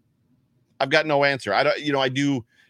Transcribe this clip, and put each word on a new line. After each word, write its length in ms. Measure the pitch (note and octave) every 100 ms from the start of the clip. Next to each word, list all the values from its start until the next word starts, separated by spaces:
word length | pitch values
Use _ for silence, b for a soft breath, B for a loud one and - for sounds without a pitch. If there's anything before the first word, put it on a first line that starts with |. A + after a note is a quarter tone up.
| _ _ _ _ _ _ _ _
I've 100 | C#3
got 160 | D#3 D#3
no 180 | C#3+
answer." 280 | C#3+ C#3 -
I 100 | G2+
don't, 160 | C#3 F#2+
you 120 | D3
know, 80 | C#3
I 80 | C3+
do, 360 | C3 C#3+ C#3 - b